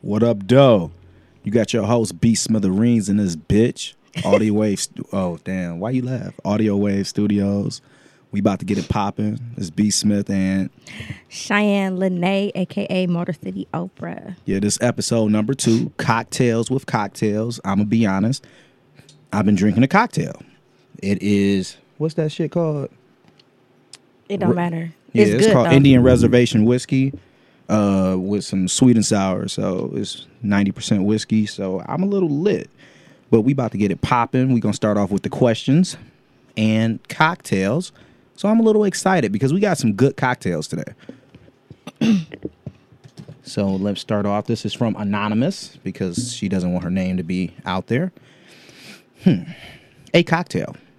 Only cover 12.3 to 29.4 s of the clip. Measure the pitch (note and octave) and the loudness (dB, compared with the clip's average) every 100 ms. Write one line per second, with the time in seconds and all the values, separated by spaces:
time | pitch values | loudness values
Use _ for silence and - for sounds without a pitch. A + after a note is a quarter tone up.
12.3 | G3 G3+ - F3+ - G3+ F#3 F3+ E3+ F3 | 0 -2 -4 -6 -6 -4 -2 -2 -2 -4
13.3 | D#3+ F#3+ F#3+ - - F3+ _ E3+ - - | -8 -10 -10 -8 -8 -8 _ -12 -12 -14
14.3 | F3+ - G2 G#2 - B2 A#2+ G#2+ A#2 A2 | -14 -4 -2 -2 0 -2 -2 -2 0 2
15.3 | G#2+ G#2+ C3+ - A2+ D3+ _ - A2+ A#2 | 0 0 0 2 2 0 _ 0 0 -2
16.3 | - B2 A2+ A#2 B2+ - A#2 G2+ - A2 | -2 0 0 -2 -4 -2 -2 -2 -2 -2
17.3 | G#2 A2+ A#2 - G2 G#2 A2+ A2 F#2+ G#2+ | -2 -4 -6 -4 -2 0 2 2 2 0
18.3 | C3+ - - _ _ _ _ - _ _ | -2 -8 -20 _ _ _ _ -20 _ _
19.3 | G2 G2+ G2+ G#2 G2 C3 G3 A#3+ - - | -2 2 2 2 2 2 2 0 -2 -6
20.3 | - - _ _ _ _ - G2 G2 F#2+ | -10 -20 _ _ _ _ -10 -4 -2 2
21.3 | G2+ G2 G2 F#2 - _ _ D#3 D#3+ D#3 | 2 4 2 -2 -10 _ _ -4 -2 -4
22.3 | - D#3+ F3 E3 D3 C3+ _ _ _ _ | -2 -4 -2 -2 -4 -8 _ _ _ _
23.3 | _ _ _ _ _ _ - _ _ _ | _ _ _ _ _ _ -20 _ _ _
24.3 | G3 F3+ F3+ F3 E3 E3 - _ - G#2 | -4 0 0 -2 -4 -8 -14 _ 2 4
25.3 | A2 C3+ E3+ A#2 C#3 C#3 C3 B2 B2 A#2 | 4 4 4 6 6 8 8 8 6 6
26.3 | B2 A#2+ A2+ A2 B2 - C3+ C3+ F#2+ _ | 4 4 4 2 2 0 0 0 -4 _
27.3 | _ _ _ _ G#2+ G2+ G2 F#2 F#2 F#2 | _ _ _ _ 0 2 2 2 0 -2
28.3 | G2+ - F#2+ F#2 - C3 A#2 G2+ G#2+ F#2+ | -4 -2 -2 -2 4 6 6 2 0 0
29.3 | F#2+ | -2